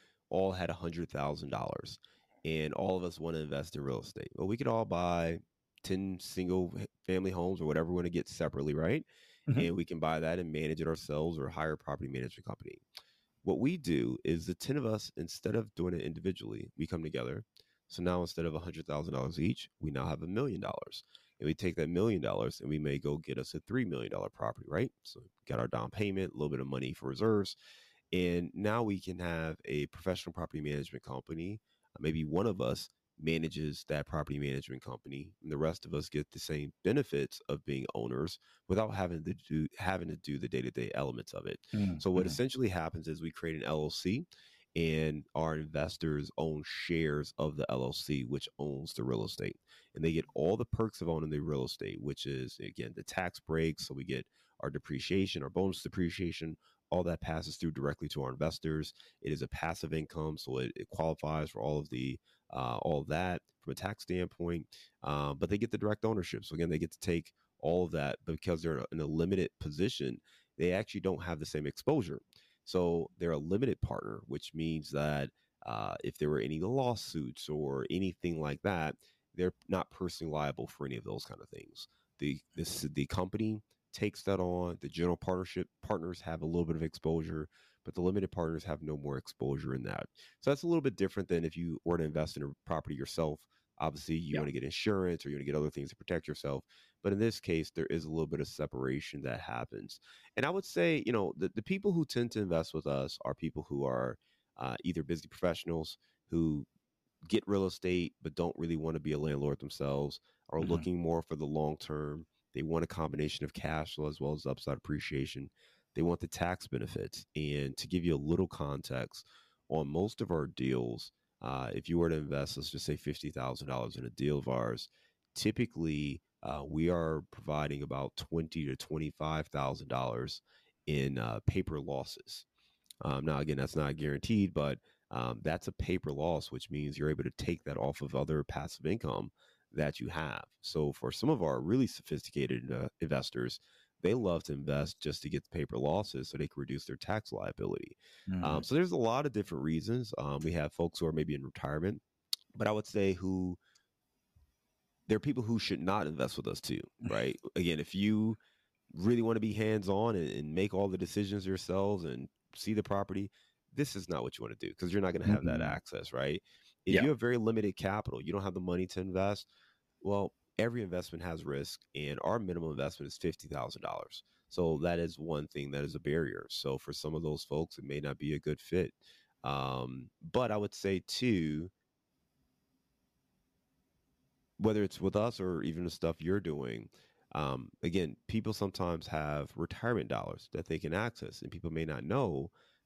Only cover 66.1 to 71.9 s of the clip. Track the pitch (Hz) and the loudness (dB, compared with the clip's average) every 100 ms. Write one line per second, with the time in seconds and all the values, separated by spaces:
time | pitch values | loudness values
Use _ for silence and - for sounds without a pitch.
66.1 | 107 85 - - 78 82 80 82 - 92 | 2 -2 -6 -6 -2 0 2 0 -4 0
67.1 | 82 - _ _ - 78 90 87 78 71 | 0 0 _ _ -4 2 4 2 0 0
68.1 | - - 78 92 82 82 69 - 80 76 | -2 -4 -4 0 0 2 0 -2 -2 0
69.1 | 78 87 95 82 - 78 73 95 - 65 | 2 4 4 2 -2 -6 0 0 2 -4
70.1 | - _ - _ - 87 92 - 101 92 | -4 _ -20 _ 0 2 2 0 -2 0
71.1 | 87 90 80 78 76 73 - - | 0 -2 -4 -2 -2 -2 0 2